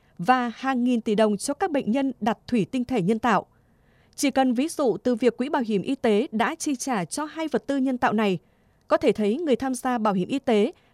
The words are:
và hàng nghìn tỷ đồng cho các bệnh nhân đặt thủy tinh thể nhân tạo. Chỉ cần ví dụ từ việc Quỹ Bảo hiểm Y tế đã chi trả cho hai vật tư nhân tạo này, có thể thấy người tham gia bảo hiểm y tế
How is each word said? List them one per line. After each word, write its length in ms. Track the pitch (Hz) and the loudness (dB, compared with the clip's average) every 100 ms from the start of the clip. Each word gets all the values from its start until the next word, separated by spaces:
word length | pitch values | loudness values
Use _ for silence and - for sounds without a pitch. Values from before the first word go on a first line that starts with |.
| _ - | _ -4
và 340 | 180 254 240 - | 0 2 0 -4
hàng 280 | 269 254 | -4 0
nghìn 160 | 247 240 | 0 0
tỷ 140 | 220 | 2
đồng 220 | 208 214 202 | 2 2 0
cho 180 | - | -4
các 160 | 285 381 | -4 -2
bệnh 200 | 277 202 | -2 0
nhân 220 | 269 277 - | 0 -2 -2
đặt 180 | 226 208 - | -4 -4 -2
thủy 200 | 240 175 | -2 0
tinh 140 | 262 | -2
thể 180 | 240 254 | -2 -2
nhân 160 | 175 226 | 0 0
tạo. 280 | 247 190 - _ _ _ _ _ _ - | 2 0 0 _ _ _ _ _ _ -4
Chỉ 140 | 277 | 0
cần 240 | 262 262 | 2 2
ví 140 | 240 320 | 2 -2
dụ 280 | - 269 - | 0 0 0
từ 120 | 254 | 0
việc 220 | 240 247 - | 0 0 0
Quỹ 120 | 254 | -2
Bảo 140 | 311 220 | -2 0
hiểm 160 | 202 | -2
Y 120 | - | -2
tế 320 | 269 233 202 285 | -2 2 2 0
đã 220 | 214 226 | -2 -2
chi 220 | 330 302 262 | -2 -4 -4
trả 280 | 269 226 | -2 -4
cho 200 | 170 - | -4 -6
hai 240 | 302 320 320 | -8 -6 -4
vật 180 | 220 - | -4 -2
tư 100 | 277 | -2
nhân 220 | 262 247 | 0 0
tạo 140 | 233 | 0
này, 260 | 208 202 180 - _ _ _ - | 2 0 0 -6 _ _ _ -2
có 80 | 320 | 2
thể 160 | 277 | 2
thấy 240 | 202 202 254 | 2 0 0
người 200 | 330 - | 0 0
tham 180 | 262 | -2
gia 240 | 254 254 240 | -4 -2 0
bảo 160 | 214 | 0
hiểm 140 | 196 - | 0 0
y 100 | 269 | -2
tế 340 | - 214 202 - _ | 2 2 2 -2 _